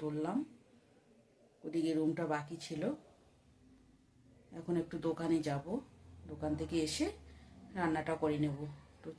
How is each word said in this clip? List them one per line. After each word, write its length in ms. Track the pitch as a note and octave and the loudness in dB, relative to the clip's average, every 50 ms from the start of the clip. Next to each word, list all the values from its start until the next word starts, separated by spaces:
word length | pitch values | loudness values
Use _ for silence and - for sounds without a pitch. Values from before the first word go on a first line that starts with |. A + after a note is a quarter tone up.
তুললাম, 360 | D#3 D3+ D3+ D3+ D3+ E3 G3 B3+ D#4 - - - - - - - - _ - - _ - - - - _ _ _ - - _ _ - | -4 -2 0 0 0 0 0 0 -2 -2 -6 -16 -20 -20 -20 -20 -20 _ -20 -20 _ -20 -20 -20 -20 _ _ _ -20 -20 _ _ -8
ওদিকে 260 | D#3+ D3+ E3 D#3 D#3+ D#3+ D#3 | -2 0 2 4 4 4 4
রুমটা 260 | D#3 D#3 E3 E3 E3+ D3+ D3+ | 4 4 4 2 2 0 0
বাকি 220 | D3 D3 - E3+ - - | 0 -2 -4 -8 -10 -8
ছিল। 180 | - E3 D3+ D#3+ A3+ D4+ - - - - - - - - - _ - - - - - - - - - - - - - _ - - - - - - - - E3+ | -6 -4 -2 0 0 -2 -2 -8 -16 -20 -20 -20 -20 -20 -20 _ -20 -20 -20 -20 -20 -20 -20 -20 -20 -20 -20 -20 -20 _ -20 -20 -20 -20 -20 -20 -14 -12 -10
এখন 140 | D#3+ - F3 E3+ | -2 0 2 2
একটু 140 | E3 - - D#3+ D3+ E3 | 2 0 -4 -2 0 0
দোকানে 300 | D#3+ D#3+ E3+ D#3+ E3 D#3+ D3+ D3 | 0 0 2 4 4 4 4 2
যাব, 160 | C#3+ C#3+ - E3 G3+ C#4 - - - - - - - - - - | 0 -2 -2 -2 -4 -4 -4 -6 -14 -20 -20 -20 -20 -18 -14 -14
দোকান 200 | D3+ D3 D#3 D#3 D3+ D3 | -8 -4 -2 0 0 0
থেকে 160 | D#3+ D#3 E3+ E3 D#3 D#3 | 0 0 2 2 2 2
এসে 180 | - - D4 G4 G#4 - - - - - - - - - - - - G3 | 2 2 2 0 0 -4 -12 -18 -20 -20 -20 -20 -20 -20 -18 -10 -2 0
রান্নাটা 360 | F3 E3 D#3+ D#3 D#3 D#3+ D#3+ D#3+ | 2 2 2 2 2 0 0 2
করে 160 | D#3 D#3 D3+ D3 D3+ | 2 2 4 4 2
নেব। 140 | D3 C#3+ C#3 D3+ D3 - - - - - - - | 2 2 -2 -4 -8 -8 -12 -16 -20 -20 -14 -14
তো 60 | D#3+ D#3+ | -12 -8